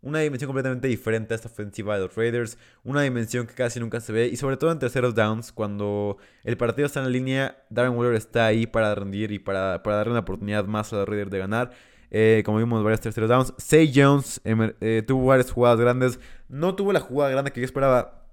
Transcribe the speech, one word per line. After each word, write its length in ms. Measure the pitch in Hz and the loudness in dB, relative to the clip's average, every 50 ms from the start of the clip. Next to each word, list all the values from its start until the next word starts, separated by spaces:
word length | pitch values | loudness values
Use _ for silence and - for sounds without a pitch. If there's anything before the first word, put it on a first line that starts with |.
una 180 | - 127 147 156 | -10 -4 -2 0
dimensión 300 | 156 151 143 123 147 131 | 0 0 -2 -4 -6 -4
completamente 400 | 135 135 131 131 127 127 127 135 | -4 -2 -2 -2 -2 -2 -2 -2
diferente 460 | 120 104 - - 110 113 110 107 113 | -2 -2 -2 -2 -2 -2 -2 -4 -6
a 20 | |
esta 120 | 107 - 113 | -6 -6 -10
ofensiva 460 | - - 107 101 98 - 107 101 104 | -12 -12 -12 -12 -10 -8 -4 -4 -2
de 120 | 101 95 | -2 -2
los 100 | 92 - | -4 -2
Raiders. 420 | - 113 117 117 120 120 110 - - - - _ _ _ | -2 -2 0 0 -2 -4 -4 -8 -16 -20 -20 _ _ _
Una 200 | - 135 143 143 | -4 -2 0 0
dimensión 440 | 135 127 120 113 107 - 123 120 | 0 0 -2 -4 -2 -4 -4 -4
que 80 | 113 - | -6 -4
casi 240 | - 127 123 117 127 | -4 -4 -4 -2 -4
nunca 220 | 117 113 110 120 | -8 -6 -6 -8
se 120 | 113 - 110 | -8 -4 0
ve. 140 | 110 117 | 0 0
Y 100 | 123 120 | 0 -2
sobre 200 | 135 - 135 135 | -4 -4 -4 -4
todo 160 | 131 - 160 170 | 0 0 -2 0
en 80 | 156 | 0
terceros 340 | 135 127 - 135 123 127 117 | -4 -4 -2 0 0 0 2
downs, 380 | 110 110 107 110 110 113 - - | 2 2 2 0 -2 -6 -12 -8
cuando 680 | - 107 104 101 101 104 104 104 104 104 104 101 - - - _ _ _ | -8 -6 -6 -4 -6 -4 -2 -2 -2 -2 -4 -4 -8 -12 -20 _ _ _
el 140 | - 120 | -6 -4
partido 300 | - 120 117 110 123 143 | -2 0 -2 0 0 -2
está 120 | 143 - 143 | -2 -2 -4
en 80 | 135 | -4
la 60 | 131 127 | -2 -2
línea, 500 | 127 127 131 131 135 135 - - _ _ _ | -2 -2 -2 -2 -2 -2 -4 -6 _ _ _
Darren 260 | - 113 120 127 123 | -2 0 0 0 2
Waller 200 | 120 120 123 120 | 0 2 2 2
está 300 | 110 110 - - 117 113 | 0 -2 -2 0 2 2
ahí 200 | 113 110 113 113 | 4 4 2 0
para 260 | 110 - 113 113 107 104 | 0 0 0 2 2 0
rendir 360 | 101 101 98 98 101 107 107 | -2 -4 -6 -6 -6 -4 -4
y 80 | 104 98 | -6 -8
para, 460 | - - 98 95 95 95 92 85 - | -6 -4 -2 -2 0 -2 -2 -4 -2
para 120 | 110 104 | -2 0
darle 160 | 104 107 113 120 | 0 0 0 0
una 80 | 117 | -2
oportunidad 440 | 101 - 95 - 101 101 104 107 101 | -2 -4 -6 -6 -4 -4 -2 -2 -2
más 280 | 95 107 107 107 - - | -2 -2 -4 -4 -4 -4
a 40 | |
los 120 | 104 98 98 | -4 -4 -2
Raiders 220 | 104 104 104 98 | -2 -4 -4 -4
de 80 | 98 98 | -6 -6
ganar. 320 | 95 95 104 113 127 123 - - - _ _ _ - _ | -4 -2 -2 -2 -4 -4 -6 -20 -20 _ _ _ -20 _
Eh, 320 | - 107 110 110 113 110 104 | 0 2 4 6 6 4 4
como 140 | - 107 107 | 2 0 0
vimos, 240 | 113 117 117 110 107 | 0 0 0 0 2
varios 180 | 107 110 110 | 2 0 0
terceros 300 | - 117 104 - 110 110 | -2 -6 -4 -2 0 2
downs. 240 | 117 127 131 107 - - | 4 4 2 0 -4 -14
Zay 320 | - - - 151 165 156 127 | -4 4 6 6 6 6 6
Jones, 460 | 139 139 139 143 143 135 - - - _ | 6 6 6 6 4 2 -4 -10 -10 _
emer-, 320 | - 113 110 110 110 - _ | -2 0 2 2 0 -2 _
eh, 240 | - 110 113 113 107 | -2 0 0 0 0
tuvo 200 | - 135 131 127 | 0 0 2 4
varias 260 | 131 135 131 127 127 - | 6 6 6 4 2 0
jugadas 260 | 123 120 120 120 110 | 2 4 4 6 6
grandes. 400 | 120 120 123 127 127 127 123 123 - - - - - - | 4 2 2 2 2 0 0 -2 -12 -20 -20 -20 -18 -14
No 260 | 127 135 156 180 190 | -8 -4 -2 -2 -2
tuvo 180 | 190 202 196 202 | -2 -2 0 0
la 60 | 170 | 0
jugada 320 | - - 123 139 143 139 | -2 -2 -2 0 0 2
grande 220 | 131 131 135 139 - | 2 0 -2 -2 -4
que 80 | 120 | -6
yo 60 | 120 | -6
esperaba 600 | 127 - 139 135 135 127 123 - - - - - - | -6 -2 0 2 4 4 2 2 -2 -10 -20 -20 -20